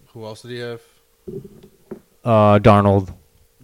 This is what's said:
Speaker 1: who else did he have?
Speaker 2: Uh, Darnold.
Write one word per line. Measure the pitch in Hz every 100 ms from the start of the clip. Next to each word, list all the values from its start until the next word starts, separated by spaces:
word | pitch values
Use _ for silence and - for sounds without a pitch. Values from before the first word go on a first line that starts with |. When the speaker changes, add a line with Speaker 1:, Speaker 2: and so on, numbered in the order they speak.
| _
Speaker 1:
who | 117 110
else | 110
did | 120
he | 120
have? | 120 117 _ _ _ _ - - - - - _ - - _ _
Speaker 2:
Uh, | 123 110 104 104
Darnold. | 101 101 101 98 92 90 _ _ _ _